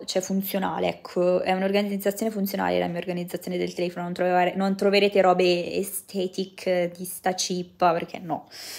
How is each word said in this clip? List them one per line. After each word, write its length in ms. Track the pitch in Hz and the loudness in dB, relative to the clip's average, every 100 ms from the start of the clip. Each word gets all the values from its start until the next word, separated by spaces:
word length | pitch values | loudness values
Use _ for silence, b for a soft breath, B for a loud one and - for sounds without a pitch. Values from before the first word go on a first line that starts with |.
| - | -4
cioè, 160 | 190 | -4
funzionale, 680 | 185 196 196 196 185 160 175 | -2 -4 -2 -2 -2 -2 -2
ecco. 520 | 175 - 180 180 180 | -4 -6 0 2 2
È 100 | - | 2
un'organizzazione 760 | 185 196 202 208 202 196 202 220 | 0 2 2 0 -2 -2 -2 -4
funzionale 460 | 208 196 190 180 180 | -2 -2 0 0 2
la 80 | 180 | 0
mia 140 | 170 | -2
organizzazione 580 | - 175 175 175 - 180 | -4 -6 -6 -8 -6 -4
del 160 | 180 | -4
telefono, 300 | 180 175 175 | -2 -4 -4
non 100 | 175 | -6
trovare-, 400 | 180 180 180 180 190 | 0 2 4 2 2
non 200 | 196 196 | 0 2
troverete 460 | 202 202 202 196 | 4 4 4 6
robe 220 | 185 180 | 6 6
aesthetic 1500 | 180 175 170 - 196 - - 196 185 196 190 - 190 180 175 175 | 4 4 0 -4 -4 -6 -8 -4 -4 -4 -8 -6 -2 0 0 -4
di 80 | |
sta 300 | 180 - 185 | -12 -4 -4
cippa, 580 | 185 - 180 180 - 180 | -2 -2 -4 -6 2 2
perché 260 | 165 175 - | 4 -2 -10
no, 280 | 175 139 - B B | -6 -8 -8 B B